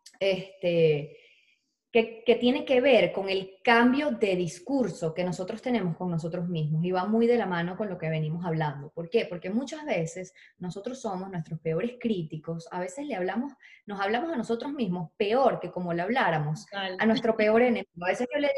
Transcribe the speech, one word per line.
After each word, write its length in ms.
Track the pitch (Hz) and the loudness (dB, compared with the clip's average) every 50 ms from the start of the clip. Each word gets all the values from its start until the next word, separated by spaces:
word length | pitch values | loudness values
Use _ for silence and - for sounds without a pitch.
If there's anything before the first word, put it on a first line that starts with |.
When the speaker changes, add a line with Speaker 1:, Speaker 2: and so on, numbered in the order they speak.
| - - _ - | -20 -16 _ 0
Speaker 1:
este, 960 | 190 196 185 185 185 - - - - 175 170 165 160 156 151 143 147 - - - - - _ _ _ _ _ _ _ _ _ _ _ _ | 0 2 2 0 -2 -10 -8 -4 0 2 4 6 6 6 4 4 0 -6 -12 -20 -20 -20 _ _ _ _ _ _ _ _ _ _ _ _
que, 320 | - 233 226 226 - - - | 2 2 2 2 -2 -2 2
que 100 | 247 226 | 2 4
tiene 300 | 233 240 240 269 302 - | 4 4 2 2 2 2
que 160 | - 269 247 | 2 2 4
ver 300 | 254 277 254 208 175 175 - | 6 6 6 6 6 4 2
con 160 | 202 190 196 | 0 -2 -2
el 260 | 190 190 190 - - - - | -2 -2 -4 -6 -10 -2 4
cambio 480 | 247 233 233 240 254 254 285 302 294 | 4 6 8 6 6 4 4 0 0
de 240 | 233 - 226 196 185 | 0 0 0 2 2
discurso 760 | 180 180 160 - - - - 277 269 240 180 160 - 170 160 160 | 2 0 -2 -6 -8 -6 -2 0 0 0 0 -2 -4 -4 -4 -2
que 100 | 180 180 | -2 -4
nosotros 380 | 180 165 185 185 185 220 214 | -4 -4 -4 -6 -8 -8 -6
tenemos 340 | - 254 247 220 185 175 160 | -4 -2 0 0 0 0 -2
con 160 | - 180 180 | -2 -4 -4
nosotros 360 | 170 165 170 165 170 175 170 180 | -2 -2 -4 -4 -4 -4 -4 -4
mismos 360 | 175 156 156 151 160 156 175 | -2 -2 -2 0 0 0 0
y 80 | 180 | 0
va 140 | 185 180 185 | 0 0 0
muy 200 | 208 220 226 233 | 2 2 2 4
de 120 | 233 240 233 | 4 4 2
la 80 | 202 | 2
mano 320 | 185 180 170 170 180 185 185 | 0 -2 -2 -2 -4 -4 -4
con 120 | 214 202 | -6 -6
lo 80 | 180 - | -6 -6
que 120 | 160 160 | -4 -2
venimos 360 | 160 156 156 151 160 175 180 | -2 -2 -2 -2 -4 -4 -4
hablando. 460 | 175 160 160 156 147 139 143 143 - | -2 -2 0 -2 -2 -4 -6 -12 -14
¿Por 180 | - 165 170 165 | -12 -12 -6 -2
qué? 160 | - 226 196 | 0 0 0
Porque 240 | - 180 175 - 185 | -2 -6 -10 -6 -4
muchas 360 | 202 240 285 240 320 302 302 | -4 -4 -4 -4 -8 -8 -6
veces 480 | 302 220 175 165 160 - 185 185 - _ _ - - _ - | -4 -2 -2 -2 -4 -6 -10 -12 -14 _ _ -20 -20 _ -14
nosotros 420 | 180 180 165 196 196 240 254 - | -12 -10 -10 -8 -10 -10 -10 -8
somos 280 | - 214 190 185 190 196 | -8 -6 -6 -6 -8 -8
nuestros 300 | 190 170 160 - 165 156 | -8 -10 -8 -8 -10 -8
peores 340 | - 165 160 165 208 240 - - | -4 -2 -2 -2 -2 -4 -4 -4
críticos, 680 | - 233 214 180 165 156 165 151 - 165 165 165 - - | -4 -2 -2 -2 -4 -6 -8 -10 -8 -8 -10 -10 -10 -10
a 80 | - 180 | -8 -8
veces 240 | 180 190 - 285 294 294 | -8 -8 -8 -10 -8 -6
le 80 | 233 | -6
hablamos, 380 | 185 180 185 190 226 277 277 - _ - - - - _ | -4 -4 -4 -4 -4 -6 -6 -10 _ -20 -20 -20 -20 _
nos 140 | - 202 190 | -10 -6 -4
hablamos 300 | 196 196 220 247 330 330 | -2 0 0 0 -2 -2
a 60 | 330 240 | -4 -4
nosotros 360 | 214 - 233 226 269 285 285 | -2 -2 -2 -4 -4 -6 -4
mismos 380 | 254 233 180 180 180 170 - _ - | -4 -2 -2 -2 -4 -4 -6 _ -2
peor 420 | 214 202 226 262 269 220 185 156 | 0 2 4 4 4 4 2 0
que 120 | - 170 | -6 -8
como 220 | - 180 180 175 170 | -6 -6 -4 -2 -2
le 80 | 170 | -2
habláramos 640 | 175 196 240 269 220 180 160 156 147 147 156 - - | 0 0 0 2 2 2 2 2 0 -2 -2 -4 -6
Speaker 2:
Total. 320 | - - 196 190 190 185 190 | -10 -8 -6 -6 -4 -2 2
Speaker 1:
a 60 | 208 | 4
nuestro 300 | 220 220 220 - 226 220 220 | 4 4 4 2 0 2 4
peor 240 | 214 214 220 233 | 4 4 6 6
enemigo. 440 | 247 247 226 196 196 - - 170 175 | 6 4 2 0 -4 -8 -10 -6 -2
A 40 | 180 | -2
veces 180 | - - 247 247 269 | 0 0 -2 -2 -2
yo 60 | 294 | 0
le 120 | 285 285 277 | 0 0 0